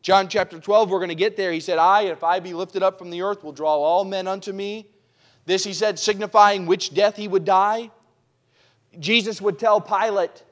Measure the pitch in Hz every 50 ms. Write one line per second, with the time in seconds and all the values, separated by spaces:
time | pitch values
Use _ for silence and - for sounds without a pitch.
0 | - 175 185 196 190 175 - 208 180 - 170 165 - 196 208 214 220 180 190 185
1 | 185 175 170 160 190 220 - - 190 180 165 165 147 185 180 165 165 180 196 214
2 | 208 185 160 - 165 165 180 185 175 185 175 165 190 185 - 190 190 190 190 190
3 | 180 175 170 175 185 202 208 202 - 151 143 135 156 156 151 147 147 156 170 185
4 | 196 190 196 190 185 185 190 202 196 208 190 196 202 202 208 220 208 _ _ _
5 | _ _ _ _ _ _ _ _ _ 156 180 190 190 202 190 160 214 214 190 -
6 | - 214 214 196 214 208 - 214 208 202 202 196 180 165 185 185 - - 135 170
7 | 208 208 214 214 208 208 185 190 160 190 190 190 196 208 220 226 233 220 _ _
8 | _ _ _ _ _ _ _ _ _ _ _ _ _ _ _ _ _ _ _ 175
9 | 147 170 226 233 196 226 214 - 196 208 175 - 226 226 208 208 - - 214 190
10 | 214 226 202 196 175 156 - - _ _